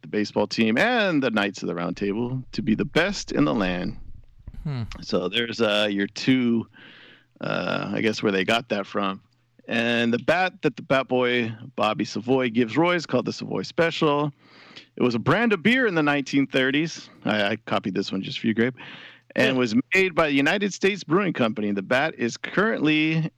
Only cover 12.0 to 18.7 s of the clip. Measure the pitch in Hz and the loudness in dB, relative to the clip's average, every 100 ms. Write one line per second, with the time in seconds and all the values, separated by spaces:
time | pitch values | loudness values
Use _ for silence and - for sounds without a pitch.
12 | 107 - 113 131 127 113 117 110 170 175 | -2 -4 0 2 2 2 0 2 2 2
13 | 147 127 110 110 110 107 92 - 165 156 | 0 -2 -2 -6 -6 -6 -6 0 0 2
14 | 160 143 147 - _ - - - - - | 2 2 0 -4 _ -20 -20 -20 -20 0
15 | 123 117 107 175 233 202 156 254 240 165 | 0 2 2 2 4 2 4 4 4 2
16 | 147 143 135 139 135 135 131 139 160 - | 2 2 0 0 2 2 2 2 -2 -6
17 | - - - 107 101 110 - 107 104 95 | -18 -8 -2 0 0 -2 -2 -2 -2 -2
18 | 95 95 98 - 117 107 120 | -2 -4 -6 -4 -2 2 0